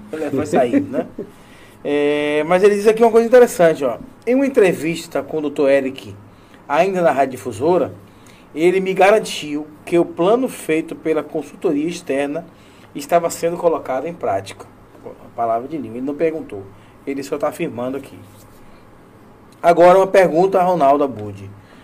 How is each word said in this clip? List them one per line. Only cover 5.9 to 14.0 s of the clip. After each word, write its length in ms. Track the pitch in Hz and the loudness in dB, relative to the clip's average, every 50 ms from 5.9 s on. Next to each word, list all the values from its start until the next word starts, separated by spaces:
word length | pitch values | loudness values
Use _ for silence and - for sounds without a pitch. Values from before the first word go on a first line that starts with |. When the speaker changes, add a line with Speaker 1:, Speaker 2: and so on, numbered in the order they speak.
| - - - 104 95 - - - - - - - - - - - | -8 -10 -16 -18 -20 -20 -20 -20 -20 -20 -20 -20 -20 -18 -8 -2
Speaker 1:
ainda 340 | 143 160 185 196 190 180 | 0 0 0 0 0 0
na 80 | 170 160 | 0 2
Rádio 220 | 127 135 139 131 | 2 2 0 -2
Difusora, 600 | 123 - - 127 107 98 135 165 185 165 123 104 - - - - - - - - - - - - - | -4 -8 -10 -10 -8 -2 0 0 2 2 0 -2 -6 -12 -20 -20 -20 -20 -20 -20 -20 -20 -20 -14 -6
ele 240 | 147 165 180 180 190 | 0 0 2 2 0
me 160 | 185 190 185 | 0 -2 2
garantiu 720 | 185 185 202 220 214 - - - - 156 147 147 151 151 - - - - | 4 4 6 4 4 2 -2 -8 -10 -8 -8 -8 -8 -8 -10 -16 -20 -6
que 140 | - 175 170 | -2 0 0
o 60 | 170 | 0
plano 440 | 170 - - 170 196 226 254 262 - | 0 -2 -2 0 2 2 2 0 -2
feito 460 | - - - - 156 160 160 - - | -6 -8 -4 -2 -2 -2 -4 -6 -10
pela 300 | - - 160 160 151 151 | -8 -4 -4 -2 -2 -4
consultoria 640 | - - 156 139 - - - - 185 147 143 151 175 | -6 -8 -10 -10 -10 -10 -4 -2 -2 -2 -2 -2 -4
externa 580 | 175 - - - 135 139 143 143 151 165 175 - - - - - - - - - - | -6 -8 -6 -6 -4 -4 -4 -4 -6 -8 -12 -14 -18 -20 -20 -20 -20 -20 -20 -18 -16
estava 340 | 147 143 - 175 175 170 170 | -14 -4 0 0 0 0 -2
sendo 260 | - - - 170 170 | -4 -4 -6 -4 -4
colocado 500 | 170 175 165 151 135 - - 131 131 | -2 0 0 0 -2 -4 -6 -6 -6